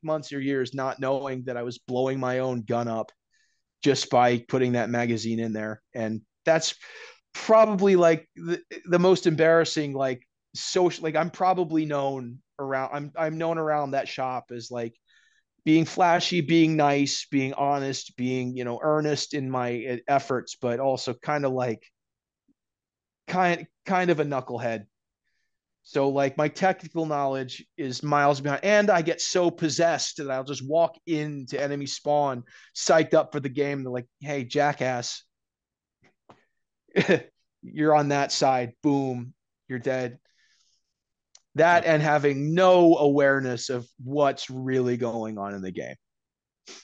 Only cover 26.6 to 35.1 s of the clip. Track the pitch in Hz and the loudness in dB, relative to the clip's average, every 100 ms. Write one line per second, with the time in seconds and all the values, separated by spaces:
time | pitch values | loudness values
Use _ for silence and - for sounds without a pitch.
26.6 | 185 180 165 165 160 143 139 135 131 - | 0 0 -6 -6 -4 -2 -2 -4 -6 -12
27.6 | - - 135 123 147 147 143 139 143 139 | -16 -8 -8 -6 0 4 4 2 -2 -2
28.6 | 196 208 208 180 160 156 - 180 175 170 | 2 4 4 4 2 -2 -2 0 0 0
29.6 | 160 135 165 147 - - 139 131 135 131 | -2 2 2 0 -4 -8 -6 -6 -6 -8
30.6 | 131 160 165 - - 156 151 143 127 135 | -2 0 0 -2 -4 -4 -4 -8 -8 -6
31.6 | 143 143 135 - 147 147 139 123 120 - | -4 -4 -6 -6 0 0 0 -4 -10 -20
32.6 | - - - 165 156 156 147 147 135 131 | -16 -4 4 4 6 2 2 -4 -6 -2
33.6 | 143 139 131 123 123 _ 143 143 120 147 | -2 -4 -6 -8 -10 _ -8 -8 -4 0
34.6 | 147 143 127 123 123 | 0 0 -4 -4 -6